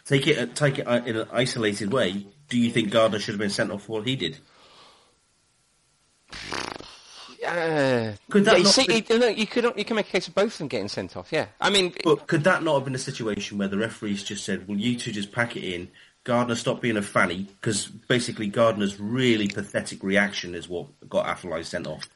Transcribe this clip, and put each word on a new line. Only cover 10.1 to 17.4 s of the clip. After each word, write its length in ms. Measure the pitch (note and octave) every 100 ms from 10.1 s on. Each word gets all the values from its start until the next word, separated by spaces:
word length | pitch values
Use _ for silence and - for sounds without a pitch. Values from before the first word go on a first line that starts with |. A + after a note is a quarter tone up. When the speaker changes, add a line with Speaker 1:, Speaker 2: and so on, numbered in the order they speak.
Speaker 2:
case 140 | F#3+ E3+
of 60 |
both 180 | F#3+ G#3+
of 60 | -
them 100 | D3
getting 200 | A#2 G2+
sent 280 | - F#2 F#2
off. 120 | F2+
Yeah, 160 | D#3 A2 -
I 100 | F3+
mean, 240 | G3+ F3+ -
Speaker 1:
But 240 | E3 C#3+ -
could 180 | D#3+
that 180 | E3 D#3+
not 120 | D#3+
have 100 | C#3+
been 100 | C3+
a 40 | B2+
situation 600 | - C3+ A2+ G2+ G2+ G2+
where 100 | G2
the 100 | G2
referees 460 | A2+ - G#2+ G2
just 200 | - G#2
said, 220 | - F#2+ G2+
"Well, 100 | G2+
you 200 | A#2 A#2+
two 140 | A#2+
just 180 | G#2 G2+
pack 240 | A#2+ A#2+ -
it 60 |
in. 260 | F#2 F2 F2+ - - _
Gardner, 320 | - A#2+ A#2+ A2+
stop 240 | C3+ A2
being 160 | B2 G#2+
a 60 |
fanny," 440 | G2+ A#2+ F#2+ F2+